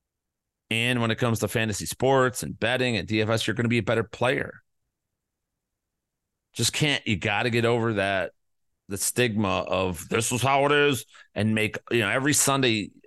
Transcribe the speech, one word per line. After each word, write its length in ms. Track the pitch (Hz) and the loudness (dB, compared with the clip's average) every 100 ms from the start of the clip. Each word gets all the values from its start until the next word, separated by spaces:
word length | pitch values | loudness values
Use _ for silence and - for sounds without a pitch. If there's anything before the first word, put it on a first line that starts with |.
| _ _ _ _ _ _ - | _ _ _ _ _ _ -4
And 280 | 113 120 123 | 0 0 0
when 120 | 117 | 0
it 60 | 113 | 0
comes 220 | 123 110 | 0 0
to 80 | 104 | -2
fantasy 380 | 117 110 98 78 | -2 -2 -4 -8
sports 560 | - 131 135 127 - | -2 2 4 2 0
and 160 | 69 - | -8 -4
betting 380 | 110 123 127 107 | -2 0 0 -2
and 100 | 87 | -2
D 140 | 110 | 0
F 80 | 107 | 0
S, 180 | 113 - | 0 -2
you're 80 | 117 | -2
gonna 140 | 117 | 0
be 80 | 117 | 0
a 40 | |
better 200 | 110 113 | 0 0
player. 600 | 113 - 120 143 - - _ _ _ _ _ _ _ _ _ _ _ _ _ _ _ _ _ _ _ | -2 -2 -2 0 -4 -12 _ _ _ _ _ _ _ _ _ _ _ _ _ _ _ _ _ _ _
Just 200 | - 117 | -4 -2
can't, 320 | - 151 135 - | 0 0 0 -2
you 100 | 101 | -2
gotta 320 | 110 104 120 | 0 0 0
get 160 | 117 113 | 2 2
over 280 | 120 113 | 2 0
that, 400 | 104 98 98 82 - _ _ _ _ - | 0 0 0 -4 -8 _ _ _ _ -10
the 100 | 98 | -6
stigma 600 | - - 123 104 98 92 - | -2 0 0 2 0 0 0
of 400 | 92 92 85 - | 0 0 -4 -4
"this 220 | 113 117 | -2 -2
is 100 | 120 | 0
how 240 | 131 139 139 | 2 2 4
it 60 | |
is," 340 | 147 143 127 - - - | 4 4 0 -6 -20 -10
and 220 | - 107 107 | -2 0 0
make, 220 | 107 - - | 0 -4 -2
you 100 | 117 | 0
know, 100 | 101 | 0
every 240 | 123 139 | 0 0
Sunday 580 | 139 - 135 127 110 92 - | 2 2 2 2 0 -4 -12